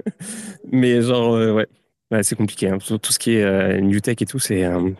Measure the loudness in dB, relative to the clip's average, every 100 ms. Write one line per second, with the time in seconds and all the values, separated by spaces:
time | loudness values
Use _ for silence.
0 | -10 -10 -12 -14 -16 -18 -2 2 4 4
1 | 2 2 2 2 2 2 -2 _ _ _
2 | -4 0 0 0 -2 -2 -2 -2 -4 -4
3 | -2 -2 0 2 4 2 2 2 2 2
4 | 0 -2 -4 -4 -2 0 0 0 -2